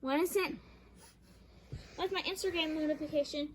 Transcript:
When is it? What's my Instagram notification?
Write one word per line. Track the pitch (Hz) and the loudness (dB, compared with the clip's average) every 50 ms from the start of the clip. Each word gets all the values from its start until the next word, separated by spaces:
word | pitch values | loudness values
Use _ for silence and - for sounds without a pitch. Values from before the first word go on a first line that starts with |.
When | - 262 269 294 | 0 2 2 4
is | 339 359 - | 4 4 4
it? | 403 370 311 - - - - - - - - - - - - - - - - - - - - - - - - - - - - - | 2 2 2 -2 -6 -10 -16 -20 -20 -20 -20 -20 -20 -20 -20 -20 -20 -20 -20 -20 -20 -20 -20 -20 -20 -14 -12 -10 -10 -10 -12 -6
What's | - 339 381 | -2 0 0
my | 392 370 | 0 0
Instagram | - - 403 370 - 381 339 339 320 311 311 311 | -2 -2 -4 0 0 0 2 2 0 2 2 2
notification? | 311 302 302 302 311 294 302 302 285 - - 285 294 302 - | 2 2 2 0 0 0 2 2 2 2 0 -2 -2 -2 -4